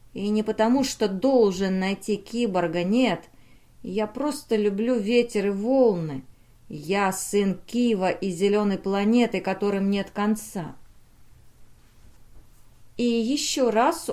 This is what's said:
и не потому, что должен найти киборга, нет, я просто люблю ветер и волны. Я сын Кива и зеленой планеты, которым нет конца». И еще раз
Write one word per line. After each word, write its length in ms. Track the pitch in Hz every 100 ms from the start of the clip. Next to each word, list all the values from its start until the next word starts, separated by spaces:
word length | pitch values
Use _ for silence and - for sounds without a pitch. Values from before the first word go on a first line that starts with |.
| -
и 160 | - 202
не 140 | 214
потому, 400 | 214 208 220 262
что 240 | 269 - 208
должен 720 | 190 262 262 208 180 190 190
найти 360 | 190 196 - 202
киборга, 680 | - 233 240 180 175 170
нет, 400 | 180 233 247 170 - - - - - -
я 240 | - 196 214
просто 500 | - 294 - - 220
люблю 440 | 208 196 233 247
ветер 480 | 202 240 240 208 202
и 20 |
волны. 720 | 196 220 269 240 180 160 135 - - - - -
Я 400 | 151 147 196 190
сын 480 | 190 - 202 196 185 -
Кива 460 | 233 240 208 185
и 180 | - 196
зеленой 480 | 170 202 208 208 190
планеты, 640 | 190 196 202 240 240 196
которым 480 | 185 190 202 196 196
нет 220 | 202 196
конца». 640 | - 208 214 - 202 151 - - - - - - - - - - - - - - - - - - - - - - -
И 80 |
еще 680 | 240 233 226 285 - 294 247
раз 380 | 214 269 - -